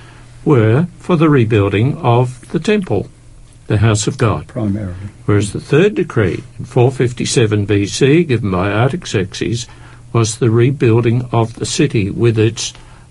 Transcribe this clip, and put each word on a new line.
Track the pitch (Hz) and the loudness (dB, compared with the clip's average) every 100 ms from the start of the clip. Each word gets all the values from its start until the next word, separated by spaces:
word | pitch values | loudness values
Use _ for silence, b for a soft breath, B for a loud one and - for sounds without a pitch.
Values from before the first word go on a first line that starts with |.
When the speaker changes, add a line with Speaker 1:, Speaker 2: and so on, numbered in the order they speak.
| B B B B | B B B B
Speaker 1:
were | - 120 110 123 175 - | 0 2 4 2 0 -4
for | - 170 | -2 2
the | 160 | 4
rebuilding | 143 110 110 98 98 127 151 | 4 4 2 2 0 0 0
of | 151 120 127 - - | 0 2 0 -4 -8
the | - | -6
temple, | 160 214 180 101 - - - - - - - | -2 -2 -2 -4 -6 -12 -20 -20 -20 -14 -4
the | 107 | 0
house | 113 107 - | 2 0 -2
of | - | -2
God. | 117 82 73 | -2 -2 -6
Speaker 2:
Primarily. | 123 107 101 98 90 - - | -6 -4 -4 -8 -10 -14 -8
Speaker 1:
Whereas | - 104 101 | 0 0 0
the | - | -6
third | - 139 208 208 | 0 2 2 0
decree | - - 95 - - - | -2 0 0 -2 -10 -14
in | - | -4
four | 127 120 | 0 2
fifty-seven | 131 123 - 120 139 110 104 | 2 -4 -4 -2 0 2 0
B | 101 101 98 | 0 0 -2
C, | - 135 151 165 | 0 4 4 2
given | 113 101 | 0 -2
by | 90 101 | -2 -2
Artaxerxes, | 104 131 180 - 110 92 - - 117 - B B B B | 0 0 -2 -4 -4 -4 -6 -6 -6 -8 B B B B
was | 117 110 - | 0 0 0
the | 120 | 0
rebuilding | 113 120 - 123 113 117 123 127 | 2 2 2 2 2 2 0 0
of | 117 110 | -2 -2
the | - - | -4 -6
city | - 147 117 95 | -2 0 0 -2
with | - 117 110 | 0 0 2
its | 110 117 - - B B B | 0 -2 -10 -12 B B B